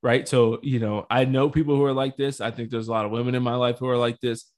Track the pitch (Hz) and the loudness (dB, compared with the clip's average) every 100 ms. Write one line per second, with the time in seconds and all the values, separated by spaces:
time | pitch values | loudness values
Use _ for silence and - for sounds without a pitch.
0 | 123 127 135 131 117 113 143 123 110 104 | 2 0 2 4 4 2 -2 -2 0 -4
1 | - 120 131 131 143 156 151 139 139 131 | 0 2 2 2 2 0 2 2 2 2
2 | 135 131 139 135 110 113 113 117 113 113 | -2 -2 -4 -2 -8 -6 -6 -6 -4 -4
3 | 104 117 123 127 123 123 123 120 127 120 | -2 -2 -2 0 0 0 0 0 -2 0
4 | 120 117 123 117 - | 0 0 -4 -4 -10